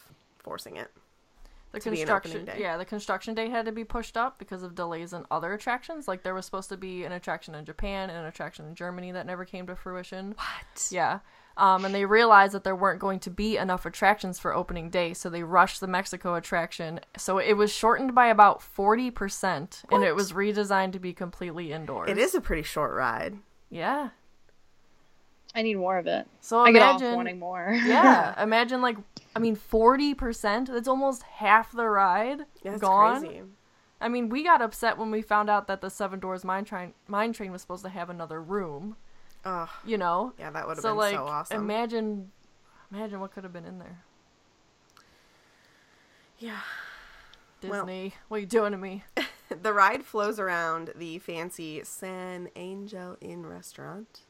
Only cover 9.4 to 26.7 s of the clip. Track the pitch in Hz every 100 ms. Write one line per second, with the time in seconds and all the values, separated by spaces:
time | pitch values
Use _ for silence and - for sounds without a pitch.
9.4 | 185 185 180 185 190 180 180 185 196 220
10.4 | - - - - - 180 143 185 - -
11.4 | _ - 196 185 190 196 196 220 233 202
12.4 | 196 196 190 185 190 185 196 190 190 180
13.4 | 214 208 185 180 170 - 196 208 185 180
14.4 | 175 160 175 175 165 180 170 180 180 170
15.4 | 165 180 190 - 190 185 190 180 180 170
16.4 | - 180 170 - 165 170 - - - 190
17.4 | - 208 208 - 220 240 262 247 240 214
18.4 | 202 - - - 196 226 254 240 196 -
19.4 | 190 156 - - - 202 196 156 190 170
20.4 | 202 208 202 196 190 185 185 170 180 -
21.4 | 180 160 165 160 151 123 - 196 370 359
22.4 | - 160 147 156 143 80 127 113 82 202
23.4 | - _ _ 165 175 285 262 - _ _
24.4 | - _ _ _ _ _ _ _ _ _
25.4 | - 226 226 202 180 185 165 170 - _
26.4 | - 226 240